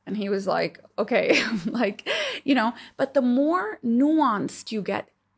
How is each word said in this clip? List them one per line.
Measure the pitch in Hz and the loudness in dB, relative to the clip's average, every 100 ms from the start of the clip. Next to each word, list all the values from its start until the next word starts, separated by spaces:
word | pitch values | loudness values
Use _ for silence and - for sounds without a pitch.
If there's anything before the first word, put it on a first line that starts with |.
| - | -8
And | 208 | -4
he | 202 | -2
was | 196 190 | -2 0
like, | 165 165 - - - | -2 -2 -6 -8 -4
"Okay," | 208 185 - 294 - 214 | 0 2 4 2 0 -4
<laughs> | 165 | -2
like, | 240 208 - - 640 571 453 | -2 -2 -2 -4 -4 -4 -4
you | - | 0
know, | 254 226 - - - | 2 0 -4 -10 -6
but | 262 | -2
the | 285 | 2
more | 247 247 294 349 427 - | 2 4 2 2 -2 -4
nuanced | 233 240 285 311 269 208 135 - - | 0 2 4 4 2 0 -4 -6 -6
you | 220 | -6
get, | 185 202 - _ _ | -4 -6 -8 _ _